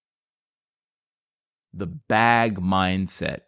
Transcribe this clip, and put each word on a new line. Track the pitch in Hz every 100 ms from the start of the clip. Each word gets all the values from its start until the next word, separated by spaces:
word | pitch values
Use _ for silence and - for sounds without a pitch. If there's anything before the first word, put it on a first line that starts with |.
| _ _ _ _ _ _ _ _ _ _ _ _ _ _ _ _ _
The | 90 92
bag | 156 - 110 117 117 113 95
mindset. | 92 95 92 95 95 - 80 -